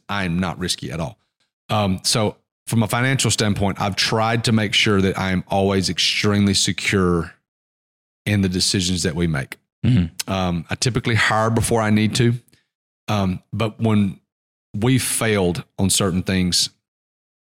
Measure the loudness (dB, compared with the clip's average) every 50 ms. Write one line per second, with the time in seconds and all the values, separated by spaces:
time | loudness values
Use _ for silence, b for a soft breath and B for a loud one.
0 | _ -8 -6 -4 -4 -2 -2 -2 -2 -4 -4 -6 -6 -6 -6 -8 -8 -10 -8 -8
1 | -8 -10 -10 _ _ _ _ _ _ _ _ _ _ -4 -2 0 0 0 -2 -2
2 | -2 -2 0 0 0 -2 -2 _ _ _ _ _ _ -2 0 0 0 2 0 0
3 | 2 2 2 0 0 0 0 0 0 0 0 0 0 -2 0 -2 -2 -2 -2 -2
4 | -2 -2 0 0 0 0 0 0 0 2 2 2 2 0 0 0 2 4 4 4
5 | 2 2 0 0 -2 -2 -2 -2 -2 -2 0 0 2 2 2 0 0 -2 -2 -2
6 | -2 -2 -2 0 0 2 2 4 4 2 2 2 0 -2 -4 -4 -2 0 0 2
7 | 2 2 2 0 -2 -4 -10 _ _ _ _ _ _ _ _ _ _ _ _ _
8 | _ _ _ _ _ 0 0 2 2 2 0 0 0 0 0 0 0 -2 -2 -2
9 | -2 -2 -2 -2 -2 -2 -2 -4 -6 -8 -12 -18 _ _ _ _ 0 2 2 2
10 | 2 0 -4 -10 -8 -4 -4 -2 -2 -2 -2 -4 -6 -8 -8 -4 -4 -2 -2 -2
11 | -2 0 0 0 2 2 2 2 2 2 2 0 0 2 0 0 2 2 4 4
12 | 2 2 2 2 2 2 2 -2 -6 _ b b b b _ _ _ _ _ _
13 | _ -4 -2 0 0 -2 -2 -4 -8 _ -6 -4 -4 -4 -2 -2 0 2 2 2
14 | 2 0 -2 -8 _ _ _ _ _ _ _ _ _ _ -6 0 2 2 2 2
15 | 0 -2 -4 -2 0 0 2 2 2 0 0 -4 -8 _ _ -2 0 0 2 2
16 | 0 0 0 0 0 0 0 0 0 2 0 0 0 -2 -6 _ _ _ _ _
17 | _ _ _ _ _ _ _ _ _ _